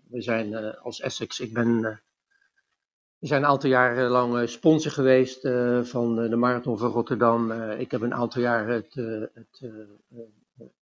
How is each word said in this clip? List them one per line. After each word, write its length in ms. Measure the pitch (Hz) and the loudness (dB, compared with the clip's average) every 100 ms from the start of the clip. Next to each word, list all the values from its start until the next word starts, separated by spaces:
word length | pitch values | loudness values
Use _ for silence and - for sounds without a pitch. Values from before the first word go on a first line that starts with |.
| _ | _
We 140 | 120 | -8
zijn, 320 | 110 113 107 | -2 -2 -2
eh, 280 | 110 107 - | -6 -8 -10
als 160 | 123 - | -12 -8
Essex, 400 | - - 113 - | -8 -8 -8 -8
ik 120 | 123 | -6
ben, 300 | 113 117 117 | 0 2 2
eh, 120 | 113 110 _ _ _ _ _ _ _ _ _ _ _ _ | -2 -8 _ _ _ _ _ _ _ _ _ _ _ _
we 80 | 143 | -2
zijn 160 | 143 | 2
een 60 | 147 | 2
aantal 220 | 139 139 | 2 4
jaren 380 | 127 127 123 123 | 4 4 2 2
lang, 260 | 123 123 120 | 2 2 0
eh, 80 | 117 | -2
sponsor 460 | - 160 156 156 | 2 4 4 2
geweest, 520 | 143 131 131 127 - | 2 6 6 4 -2
eh, 380 | 139 123 123 123 | -2 0 2 0
van, 380 | 120 127 117 113 | 0 -2 0 0
eh, 80 | 117 | 0
de 60 | 117 | 2
Marathon 420 | 123 123 127 107 | 2 0 -2 -2
van 120 | 117 | 0
Rotterdam. 600 | 113 - 117 120 117 113 | 0 -2 2 4 4 0
Eh, 300 | 113 110 117 | -4 -6 -6
ik 100 | 127 | -6
heb 100 | 120 | -4
een 140 | 120 | -4
aantal 280 | 123 117 123 | -2 -2 0
jaren 320 | 120 117 107 | 0 0 -2
het, 220 | 120 - 135 | -4 -6 -8
eh, 240 | 113 110 110 | -8 -6 -8
het, 260 | 120 110 _ | -12 -20 _
eh, 80 | 123 | -16
eh, 960 | 110 104 104 _ 120 113 107 _ - 127 _ _ | -16 -20 -20 _ -20 -20 _ _ -20 -20 _ _